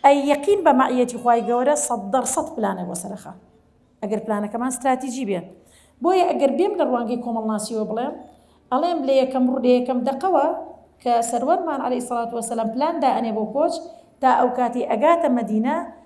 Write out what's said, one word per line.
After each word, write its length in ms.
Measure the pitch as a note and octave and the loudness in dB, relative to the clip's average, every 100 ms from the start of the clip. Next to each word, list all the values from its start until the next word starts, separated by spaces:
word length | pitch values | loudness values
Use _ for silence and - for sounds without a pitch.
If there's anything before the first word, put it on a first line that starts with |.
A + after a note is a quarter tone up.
ئەی 120 | C#4 C#4+ C#4 | 6 4 4
یەقین 280 | C#4+ D4 G#4 | 0 2 4
بە 60 | D#4+ B3+ | 4 4
مەعیەتی 380 | C4 B3+ A#3+ A#3 | 2 0 0 0
خوای 200 | A#3+ A#3+ G#3+ | 2 2 2
گەورە 260 | A#3+ B3+ D4 | 0 2 0
سەد 160 | - A#3 G3 | -2 -4 -2
دەرسەد 340 | B3+ A#3 E4 D#4 | -2 0 -4 -6
پلانە 280 | - G3+ F#3 F3+ | -4 -4 -2 -8
بۆ 60 | F3 | -8
سەرەخە. 320 | G3+ G3 D3+ - _ _ _ _ _ _ | -10 -14 -16 -20 _ _ _ _ _ _
ئەگەر 180 | G3+ A3 | -6 -6
پلانەکەمان 440 | A3 G#3 G#3 A3+ B3+ | -4 -4 -4 -4 -4
استراتیژی 520 | B3+ C4+ B3+ C4+ A#3+ G#3+ | -2 0 0 -2 -6 -4
بێت. 180 | F#3 F3 - _ _ _ _ | -4 -6 -20 _ _ _ _
بۆیە 220 | D#4 F#4+ F4 | 2 4 2
ئەگەر 200 | B3+ C4+ C#4+ | 2 2 2
بێم 160 | G4 F4 | 0 0
لە 60 | C4 | 0
ڕوانگەی 300 | A#3+ A3+ A#3+ | 0 -2 -4
کۆمەڵناسیەوە 600 | A#3+ A3+ A3 G#3+ G#3 A3 G3 | -4 -4 -2 -4 -4 -6 -4
بڵێم، 240 | A3 C4+ - - _ _ _ _ | -4 -6 -8 -18 _ _ _ _
ئەڵێم 280 | C4 E4+ E4+ C4 | 0 0 0 2
لە 60 | C4+ | 2
یەکەم 240 | C4 C4 B3 | 2 2 2
ڕ-، 100 | C4 | 2
لە 60 | B3 B3 | 4 4
یەکەم 220 | B3 B3 C4+ | 2 -2 -2
دەقەوە 380 | C4+ F#4+ D#4+ D4+ - - - - _ | -2 2 2 2 -2 -10 -18 -20 _
کە 120 | B3 A#3 A#3 | 0 0 0
سەروەرمان 500 | A#3+ C4 F4+ E4+ C#4 | -2 2 0 0 -4
عەلەیهی 200 | A#3+ B3 B3 | -2 -4 -2
سەڵات 240 | A#3+ A#3 A#3 | -4 -4 -6
وەسەلام 320 | A3 A3+ A3 | -4 -4 -2
پلان 220 | A#3+ D4+ D#4+ | -2 -2 0
دائەنێ 280 | C4 A3 A3+ G#3+ | 0 0 -2 -4
بۆ 60 | G3+ | -2
کۆچ، 200 | C#4 E4+ - - - _ _ | 0 0 -2 -10 -20 _ _
تا 80 | C4 - | 2 4
ئەو 100 | B3 B3 | 2 0
کاتی 240 | A#3+ A#3+ - | -2 -2 -2
ئەگاتە 380 | A3 D4+ E4+ D4+ A#3+ | 2 4 4 2 0
مەدینە 380 | G3+ G#3+ B3 D#4+ - - | 0 0 0 -2 -6 -14